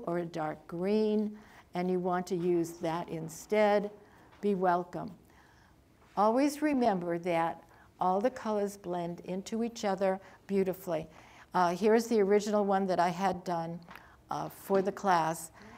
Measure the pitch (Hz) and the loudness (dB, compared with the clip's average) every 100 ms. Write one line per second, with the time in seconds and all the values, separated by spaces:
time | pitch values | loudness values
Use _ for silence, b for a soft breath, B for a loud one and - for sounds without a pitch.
0 | 240 175 170 170 156 156 - 170 185 214 | -2 -4 -4 -6 -6 -6 -10 -6 0 2
1 | 214 214 214 214 B B B 180 180 185 | 2 0 -2 -6 B B B -4 -2 0
2 | 180 180 180 185 180 175 165 - 165 165 | 0 -2 -2 -2 0 0 0 -4 -6 -4
3 | 170 165 160 - - 214 208 208 196 - | -6 -8 -10 -12 -2 2 4 4 0 -10
4 | B B B - 202 196 185 175 175 170 | B B B -6 -2 0 2 2 -2 -8
5 | 165 - - b b b b b _ _ | -10 -12 -20 b b b b b _ _
6 | _ - 208 233 285 285 302 277 240 190 | _ 2 4 4 2 2 0 4 4 2
7 | 175 170 175 170 165 - - b b - | 0 -2 0 0 0 -4 -14 b b -2
8 | 180 190 233 254 226 214 202 202 - 175 | 0 2 0 -2 -4 -2 -2 -6 -8 -6
9 | 170 170 - 185 196 220 233 233 208 190 | -6 -8 -8 -8 -6 -4 -6 -4 -4 0
10 | 190 190 B B - 196 190 175 - 160 | 0 -2 B B -4 0 0 -2 -4 -6
11 | 160 B B B B 180 175 180 214 226 | -6 B B B B 2 2 2 4 4
12 | 233 226 196 208 208 208 202 196 196 175 | 4 2 4 4 4 0 2 2 2 2
13 | 175 170 190 180 180 170 165 170 - B | 2 2 -2 -2 -4 -4 -4 -10 -14 B
14 | B B - 147 156 - - 196 190 196 | B B -8 -6 -6 -10 0 2 2 -2
15 | 202 175 160 165 - B B | 2 4 2 -2 -8 B B